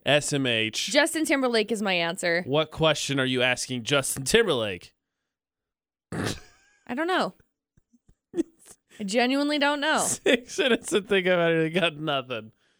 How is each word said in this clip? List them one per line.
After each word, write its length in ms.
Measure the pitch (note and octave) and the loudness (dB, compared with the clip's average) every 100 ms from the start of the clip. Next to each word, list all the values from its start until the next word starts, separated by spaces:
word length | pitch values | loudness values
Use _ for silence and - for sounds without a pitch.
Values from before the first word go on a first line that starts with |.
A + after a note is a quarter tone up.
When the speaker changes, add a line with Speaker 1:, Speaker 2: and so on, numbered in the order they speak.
| - | 2
Speaker 1:
S 260 | D3 - | 2 2
M 120 | C#3+ B2+ | 0 0
H. 400 | A2+ A2 - - | 0 0 -4 0
Speaker 2:
Justin 380 | B3+ D4+ D#4+ | 2 2 0
Timberlake 480 | D#4 C#4 C4 A3+ G#3+ | 0 0 2 0 0
is 80 | A3 | -2
my 120 | G3+ | -2
answer. 480 | F3+ E3+ E3 F3 E3+ B2 | 0 -2 -2 -2 -2 0
Speaker 1:
What 240 | D3 D#3 | 0 0
question 480 | - D#3+ D3 - C#3 | 2 2 2 0 0
are 60 | C3 | 0
you 160 | B2+ | 2
asking 400 | B2+ B2 - B2+ | 2 0 -4 -8
Justin 400 | A2 C#3+ C3 - | 0 0 0 -4
Timberlake? 680 | C3 A3 A3 C3 G#2+ F2+ - _ _ _ _ _ _ _ _ _ _ _ _ | 2 2 4 0 -2 -6 -12 _ _ _ _ _ _ _ _ _ _ _ _
Speaker 2:
I 840 | - - - - _ _ _ - | -6 -6 -8 -14 _ _ _ -10
don't 120 | B3 E4 | -6 -2
know. 280 | F4+ F#3 - _ _ _ _ _ A#3+ _ _ _ F4+ - _ - - _ - | 0 -2 -6 _ _ _ _ _ _ _ _ _ -6 -6 _ -20 -20 _ -12
I 40 | |
genuinely 540 | G3+ A#3 A#3+ C#4 D4 D4 | -4 0 0 0 0 0
don't 180 | C#4+ D4 | 0 0
know. 180 | D4 C4 | 0 0
Speaker 1:
<laughs> 80 | D3 | 0
Six 520 | - F4+ B3+ - - | 0 2 2 0 -2
minutes 300 | C4+ A3+ - | 0 0 0
to 100 | G#3 | -2
think 260 | F#3+ G3 F3+ | 0 0 2
about 260 | F3+ E3+ | 2 4
it. 140 | E3 D#3+ | 2 2
I 20 | |
got 280 | E3+ E3+ D3 | 0 0 -2
nothing. 540 | D#3 C#3 B2 A#2 A2 - _ | -2 -2 -4 -8 -10 -18 _